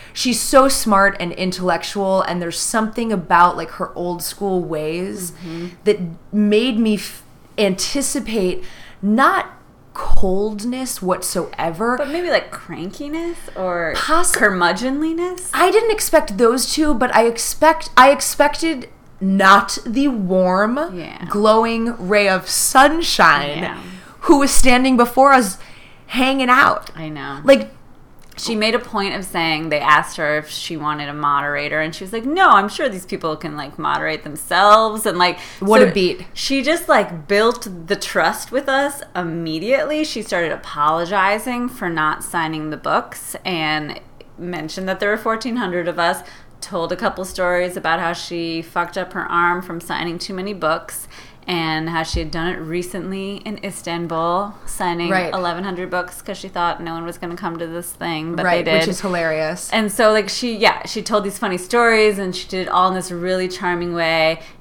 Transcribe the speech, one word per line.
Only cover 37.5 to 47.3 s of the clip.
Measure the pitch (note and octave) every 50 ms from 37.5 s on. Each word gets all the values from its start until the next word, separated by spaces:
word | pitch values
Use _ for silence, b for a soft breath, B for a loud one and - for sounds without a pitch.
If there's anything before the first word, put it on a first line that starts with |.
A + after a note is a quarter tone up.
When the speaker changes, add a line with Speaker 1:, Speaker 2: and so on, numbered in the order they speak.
| A#3+ A#3+ - G#3 F#3 F3 E3 -
Speaker 2:
the | G3+
trust | G3+ - - - G3 D#3+ E3+ G#3 - - -
with | G#3+ B3+ C#4 C#4
us | C4+ C4+ C#4 C#4+ C#4 - - - -
immediately. | F3 F3+ E3+ D#3+ E3+ E3 D#3+ D#3 D#3+ E3+ A3 C4 C#4 - C4+ D4+ D4+ D#4
She | D4+ - A#3 G#3
started | - G#3 F3+ E3+ D#3
apologizing | C#3+ - - - - D3+ D3 D3+ D#3+ E3 E3+ E3+ G3+ G3+ F#3 G3 G#3 G#3+ G#3 C4 B3 A#3+ A#3+ -
for | - - G#3 F3
not | E3 D#3+ D#3 D#3 D3+ - -
signing | - - F3 E3 D#3 D#3+ D#3 D3+ D#3
the | D3+ C3
books | - - D3+ G#3+ B3 - - - - - - - -
and | G3+ F#3 E3 D#3 D3+ D#3 D#3 D3+ D3 - - - - - - - - - -
mentioned | E3+ F3 F3+ D#3+ D#3 D#3 - - F#3+ F#3
that | F#3+ F#3
there | - G3+
were | G#3+ A3+
fourteen | A3 A#3+ A3 A3 - C4 A3+ B3
hundred | A3+ F#3 F3 F3 E3+ F3
of | E3 E3+
us, | E3+ E3+ F#3 F#3 B B B B B B B -
told | - - G3 F3+ E3 E3+
a | F#3
couple | F3+ A#3 G3+ - - F#3
stories | F#3+